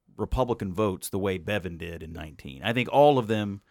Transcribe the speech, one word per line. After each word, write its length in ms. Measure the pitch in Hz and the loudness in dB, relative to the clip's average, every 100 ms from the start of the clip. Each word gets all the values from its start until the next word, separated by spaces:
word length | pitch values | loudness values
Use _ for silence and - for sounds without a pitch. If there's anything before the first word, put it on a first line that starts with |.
| _ - | _ -8
Republican 560 | 104 127 123 117 101 | -2 0 0 -2 -4
votes 360 | 87 107 92 - | 0 0 0 -4
the 100 | 98 | -2
way 200 | 98 92 | -2 -2
Bevin 380 | 82 107 87 82 | -2 -4 -4 -8
did 260 | 85 82 | -10 -12
in 100 | 82 | -12
nineteen. 500 | 82 80 73 76 67 | -12 -14 -14 -16 -6
I 100 | 101 | -2
think 160 | 120 120 | 0 2
all 260 | 135 147 135 | 6 8 6
of 80 | 110 | 2
them 340 | 110 104 98 _ | 0 0 -4 _